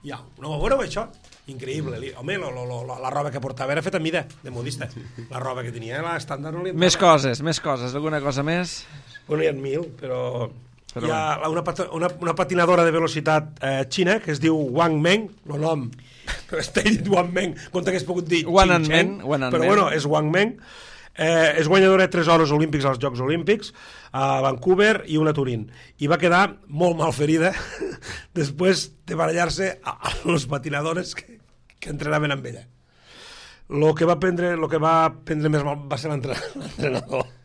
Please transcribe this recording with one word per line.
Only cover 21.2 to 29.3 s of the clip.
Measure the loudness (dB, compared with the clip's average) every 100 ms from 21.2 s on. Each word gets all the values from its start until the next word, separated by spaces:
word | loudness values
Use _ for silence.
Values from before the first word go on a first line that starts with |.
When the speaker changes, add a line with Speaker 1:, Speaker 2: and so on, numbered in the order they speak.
| 2 4 4 4
Speaker 1:
és | 4
guanyadora | 6 8 6 4
de |
tres | 2 4
oros | 6 6
olímpics | 2 2 0 0
als | 0
Jocs | -2 -2
Olímpics, | -2 -2 0 0 -2 -18 -20 -20 -10 -2
a | 0 2
Vancouver | 0 0 2 4 4 2 0
i | 0
una | 2
a | 2
Turín. | -2 -4 -8 -16 -20 _
I | 0
va | 2
quedar | 4 4 2 -2 -10
molt | 0 0 2
mal | -2
ferida | 0 2 2 2 -2 -10 -10 -10
<laughs> | -10 -14 -16 -10
després | -4 -4 0 2 2 -2 -14 -8
de |
barallar-se | -2 0